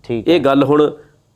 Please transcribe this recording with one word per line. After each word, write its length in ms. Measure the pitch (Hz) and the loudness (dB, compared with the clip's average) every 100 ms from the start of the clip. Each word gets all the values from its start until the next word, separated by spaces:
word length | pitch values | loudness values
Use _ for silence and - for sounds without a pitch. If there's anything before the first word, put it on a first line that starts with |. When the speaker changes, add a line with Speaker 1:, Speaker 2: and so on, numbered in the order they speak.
Speaker 1:
ਠੀਕ 260 | - 117 107 | -8 -6 -2
Speaker 2:
ਇਹ 100 | 170 | 0
Speaker 1:
ਹੈ। 60 | |
Speaker 2:
ਗੱਲ 200 | 135 139 | 2 0
ਹੁਣ 280 | 135 147 151 - - _ _ | 2 2 0 -4 -20 _ _